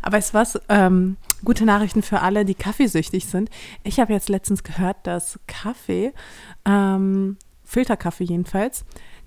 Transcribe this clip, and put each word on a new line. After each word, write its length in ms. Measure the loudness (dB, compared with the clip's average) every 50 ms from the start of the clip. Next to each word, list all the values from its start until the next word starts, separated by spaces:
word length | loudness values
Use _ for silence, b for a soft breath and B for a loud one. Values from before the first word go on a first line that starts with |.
Aber 160 | B 2 2
weißt 160 | 2 2 2 2
du 40 | 2
was? 200 | 2 2 0 -4 0 2
Ähm, 480 | 4 6 6 6 6 4 2 2 -2 -4 -2 -4 -4 0 2
gute 220 | 2 2 4 4
Nachrichten 360 | 4 4 4 2 0 0 0
für 200 | 0 0 0 0
alle, 240 | 2 2 2 2 2
die 100 | 0 0
kaffeesüchtig 680 | -2 -4 -4 0 2 2 2 2 0 -2 -2 -2 -4 -4
sind. 260 | -4 -4 -4 -4 -4 B B B B B B B
Ich 160 | -2 0 2
habe 140 | 2 2 2
jetzt 160 | 0 0 -2
letztens 340 | -2 -2 -2 -2 -2 -2 -4
gehört, 340 | -4 -4 -2 -2 -2 -2 -4 -6
dass 340 | -6 -6 -6 -6 -8 -12 -14 -16
Kaffee, 640 | -16 -12 -10 -8 -8 -8 -8 -6 -4 -4 -2 -2 -4 -6 B B B B B B B B B 0
ähm, 720 | 2 2 4 4 2 2 2 0 0 0 0 0 -2 -4 -8 -14 -20 _ -20 -12
Filterkaffee 600 | -4 -2 0 0 0 0 -2 -4 -6 -6 -4 -4
jedenfalls, 640 | -4 -2 -4 -4 -2 -2 -2 -2 -4 -6 -8 -14 B B B B B B B B